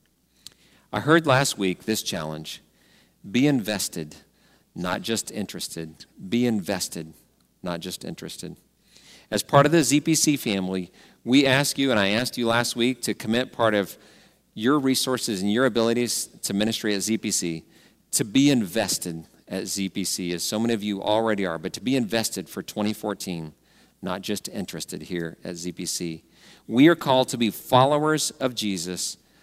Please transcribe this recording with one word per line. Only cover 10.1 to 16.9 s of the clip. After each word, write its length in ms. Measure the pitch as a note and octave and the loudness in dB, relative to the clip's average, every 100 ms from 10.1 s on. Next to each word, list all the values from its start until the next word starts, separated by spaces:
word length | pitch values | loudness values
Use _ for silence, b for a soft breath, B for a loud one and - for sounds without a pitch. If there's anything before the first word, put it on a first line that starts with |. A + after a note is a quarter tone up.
C 240 | D#3 - C#3 | 2 2 2
family, 540 | A#2 G2 F#2 F#2+ F2 b b b | 0 -2 -2 -4 -6 b b b
we 240 | A#2 C3+ C3+ | 4 6 6
ask 320 | C3 C#3+ - | 4 2 0
you, 100 | C3+ | 2
and 100 | A2 | 4
I 100 | G2 | 4
asked 280 | G#2+ B2 - | 2 -2 -2
you 80 | A#2 | 0
last 300 | A#2 A#2+ A#2+ | 2 0 0
week, 260 | B2 B2 | 0 0
to 120 | - G2+ | -4 -6
commit 360 | G#2+ A#2 B2+ | -2 0 -2
part 220 | - A2+ | 0 2
of 240 | G#2 F#2+ - b b b b _ | 2 0 -6 b b b b _
your 240 | - A2+ D3 | -2 2 2
resources 640 | C3+ C3 C3 B2+ - G2 | 2 0 0 -2 -2 -2
and 100 | G2+ | 0
your 140 | A2 C3 | 2 2
abilities 600 | A2+ A2+ A#2 A#2 - - - | 4 2 2 0 -2 -6 -8
to 100 | - | -4
ministry 400 | G2+ G#2+ A2+ A2 | 0 0 0 -2